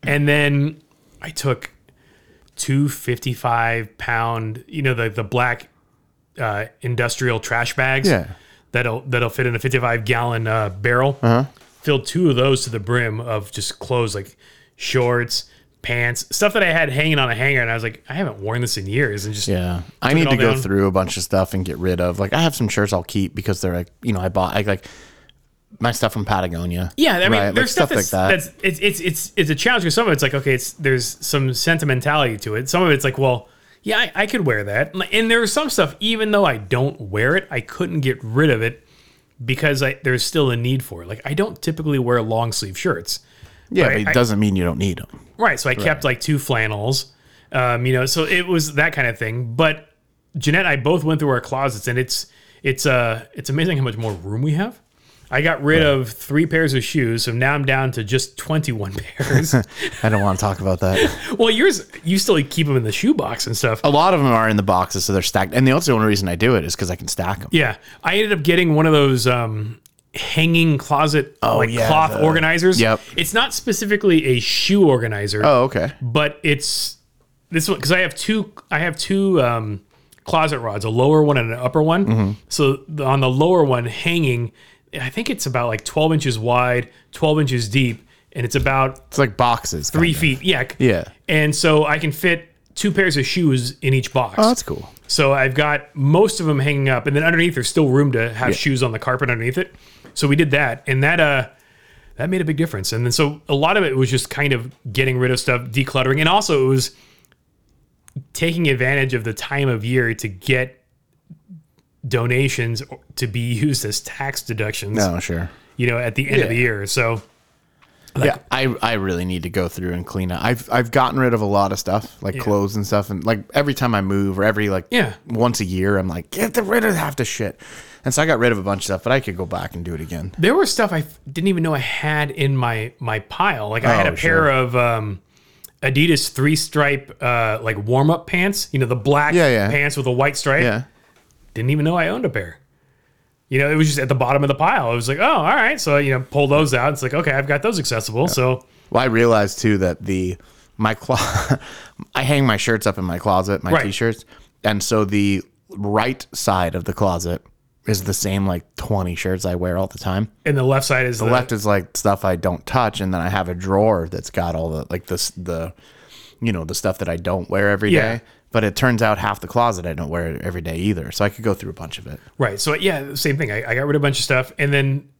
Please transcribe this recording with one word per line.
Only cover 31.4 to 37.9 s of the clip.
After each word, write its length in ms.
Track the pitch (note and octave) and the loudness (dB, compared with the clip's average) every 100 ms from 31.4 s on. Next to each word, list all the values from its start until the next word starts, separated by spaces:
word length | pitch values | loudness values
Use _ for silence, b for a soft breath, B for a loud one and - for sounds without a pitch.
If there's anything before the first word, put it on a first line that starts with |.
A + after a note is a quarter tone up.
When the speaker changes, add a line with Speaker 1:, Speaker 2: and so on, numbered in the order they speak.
| C3 | 0
Speaker 1:
sentimentality 840 | B2 - E3 D3 B2+ D3 D3+ C3 G#2+ | 0 0 0 0 0 0 0 0 -2
to 180 | A2+ G#2+ | -4 -6
it. 120 | C3 | -2
Some 140 | F3 | 2
of 80 | F3+ | 4
it's 140 | C#3+ | 4
like, 160 | C3+ B2+ | 0 0
well, 280 | C3+ A#2+ - b b b | 0 0 -4 b b b
yeah, 160 | G#3 A3 | -4 -2
I, 120 | A#3+ F3 | -2 -2
I 20 | G#3 | -2
could 220 | B3 D#3 | 0 0
wear 160 | G#2+ | 0
that. 320 | G2+ G#2 D3 F#3 F3+ | 0 -2 -2 -4 -2
And 180 | G#3+ A3+ | 0 2
there's 240 | A#3 A3 | 2 2
some 160 | D4 D4+ | 0 -2
stuff, 260 | - D#3 - | 0 0 0
even 320 | G#3+ A3+ A3 | -2 0 2
though 140 | G#3 F3+ | 4 4
I 120 | A#2 | 0
don't 420 | G2 B2 C#3 C3+ | -2 0 0 -4
wear 360 | G#2 G#2 B2 F3+ | -6 0 2 0
it, 120 | - | -2
I 80 | C3 | -8
couldn't 380 | - - F3+ | -8 -6 -4